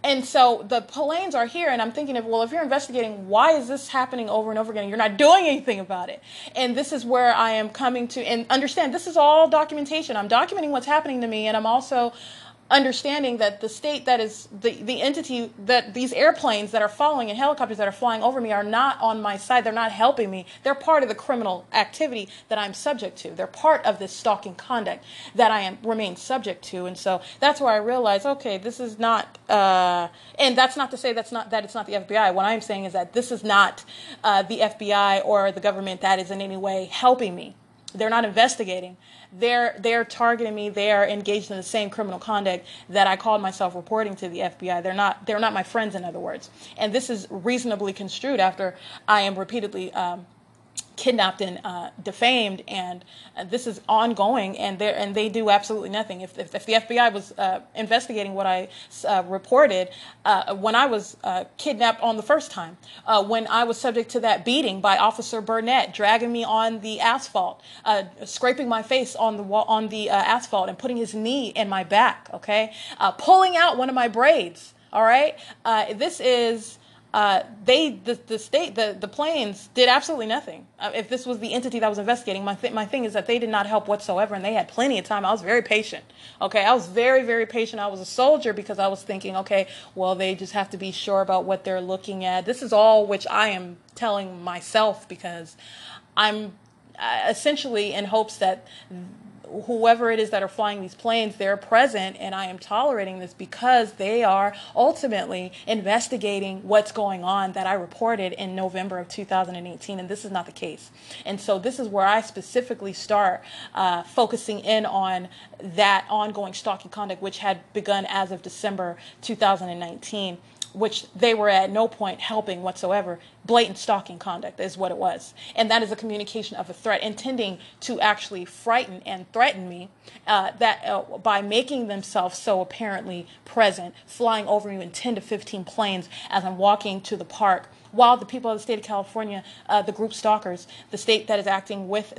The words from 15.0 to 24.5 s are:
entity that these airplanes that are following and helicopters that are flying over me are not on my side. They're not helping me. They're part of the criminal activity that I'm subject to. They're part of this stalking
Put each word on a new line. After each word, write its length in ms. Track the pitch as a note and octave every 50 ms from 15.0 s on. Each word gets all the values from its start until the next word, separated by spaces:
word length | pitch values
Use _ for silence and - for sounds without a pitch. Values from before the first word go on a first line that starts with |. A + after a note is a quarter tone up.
entity 500 | A#3 C#4 C#4+ E4 - - B3+ A#3+ A#3 - - - G3+
that 260 | G3 B3 A#3+ - G#3
these 180 | G3 A#3+ B3+ B3+ -
airplanes 560 | F3 C4+ D#4+ D#4+ - - C4 A3 G#3 G#3 G3
that 100 | A3 A3
are 80 | G#3 G#3
following 400 | G#3 - C#4+ D4+ D4+ C4+ A#3 G#3+
and 100 | G#3 A#3
helicopters 380 | C#4 C#4+ D4 C#4+ B3+ G#3+ A3+
that 100 | G3 G#3
are 60 | G3
flying 300 | G3 - B3 A#3+ A3+ A3
over 180 | G#3+ A#3+ C4 C4
me 100 | A#3 A3
are 120 | G#3 G3+ G#3
not 340 | G#3 A3 A#3 C4+ C#4 - -
on 180 | A3+ A3+ A3 A3
my 160 | G#3+ G#3 G3+
side. 260 | G3 - - B3+ B3
They're 120 | - A3+ A3
not 180 | A3+ A3+ A3+
helping 380 | G3+ G3+ A3 B3+ C#4 B3+ A3 G3
me. 160 | F#3+ F#3 F3 - - -
They're 120 | - C4 C#4
part 280 | C#4 - D#4+ D#4+ D4
of 80 | C4 G#3+
the 40 | G#3+
criminal 520 | - - - C4 A#3+ A3 G3 F#3 F3+ - - -
activity 560 | A3 G3+ - - - D#4 C#4+ B3 A3 F#3+ - - - - _
that 80 | A3
I'm 160 | G#3+ G#3 G3
subject 460 | F#3+ - - D4 D4 A#3 G#3 - - -
to. 120 | - A3+
They're 140 | G#3 E3+ F#3+
part 380 | F#3+ - - - D#4 - - -
of 140 | A3 G3+ G3+
this 120 | G3 F#3
stalking 440 | - - - A#3 G3+ G3+ - G3+